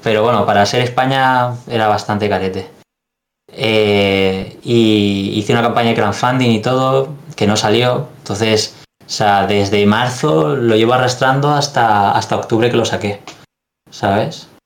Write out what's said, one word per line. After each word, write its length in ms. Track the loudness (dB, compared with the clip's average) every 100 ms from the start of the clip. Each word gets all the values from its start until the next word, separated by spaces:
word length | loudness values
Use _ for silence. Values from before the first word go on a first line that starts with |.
Pero 200 | 0 0
bueno, 200 | 2 2 2
para 200 | 2 2
ser 140 | 0
España 680 | -2 -2 0 2 2 2 0 -4 -6
era 180 | -2 0
bastante 420 | 0 -2 -2 0
carete. 400 | -2 -2 -6 -12 -18 _ _ _ _ _ _ _
Eh, 1040 | -6 0 2 2 2 2 2 0 -2 -8 -12
y 720 | -2 2 4 2 2 0 -2
hice 180 | -4 -2
una 100 | 0
campaña 280 | 0 0 0
de 40 | 0
crowdfunding 540 | -2 -2 -2 0 2
y 100 | 2
todo, 480 | 0 0 0 0 -2 -8 -16 -4
que 100 | 0
no 100 | 0
salió. 520 | 2 2 2 -2 -6 -14
Entonces, 580 | -10 -4 0 0 -2 -10 -20 _ -14
o 40 |
sea, 360 | -2 0 2 2
desde 380 | 0 0 2 2
marzo 680 | 2 -2 -2 0 0 0 0
lo 200 | 2 2
llevo 180 | 2
arrastrando 560 | 2 0 0 0 0 2
hasta, 640 | 0 -2 0 2 2 2
hasta 240 | 0 -2 -6
octubre 340 | -2 0 2
que 60 | 0
lo 80 |
saqué, 360 | -2 -4 -6 -8 -14 -20 -20 _ _ _ _
¿sabes? 580 | -6 -2 0 -2 -8 -20 _